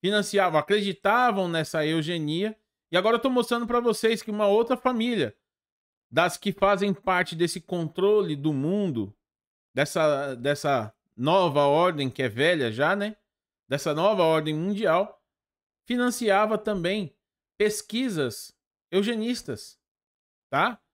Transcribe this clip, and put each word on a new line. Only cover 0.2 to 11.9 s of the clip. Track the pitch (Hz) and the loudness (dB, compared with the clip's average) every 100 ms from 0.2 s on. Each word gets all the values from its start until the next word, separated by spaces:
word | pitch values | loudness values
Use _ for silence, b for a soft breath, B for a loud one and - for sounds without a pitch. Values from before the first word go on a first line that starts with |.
| 202 196 185 156 | 0 2 2 2
acreditavam | 143 208 196 175 202 226 247 196 180 | 2 0 0 -2 2 2 2 0 -2
nessa | 165 156 165 151 | -2 -2 -2 0
eugenia. | 160 156 175 151 160 208 214 _ _ _ | -2 -2 -4 -2 -2 -4 -6 _ _ _
E | 170 | 0
agora | 202 233 | 2 2
eu | |
tô | 262 | 2
mostrando | 247 233 240 233 | 0 0 -2 0
pra | 240 | 0
vocês | 240 220 226 220 | 0 0 0 0
que | - | -4
uma | 208 208 | -2 2
outra | 208 226 254 | 2 2 0
família, | 254 247 233 233 120 - _ _ _ _ _ _ _ | 0 0 -2 -2 -2 -6 _ _ _ _ _ _ _
das | 123 175 - | 0 0 0
que | 202 | -6
fazem | - 196 202 202 | 0 2 2 0
parte | 196 - 180 175 160 | -2 0 0 0 -2
desse | 170 - | -2 -2
controle | - 180 160 - 196 214 190 147 | -8 -6 -6 0 2 4 2 -2
do | 151 | -2
mundo, | 139 143 202 196 123 98 - _ _ _ _ _ | -2 -2 -2 -2 -2 -6 -10 _ _ _ _ _
dessa, | 123 143 175 156 143 139 127 | -4 -2 0 0 0 -4 -4
dessa | 127 143 151 139 110 _ _ - | -2 -2 0 -2 -2 _ _ -6
nova | 131 185 180 143 | 2 4 4 4
ordem | 143 147 180 | 4 4 2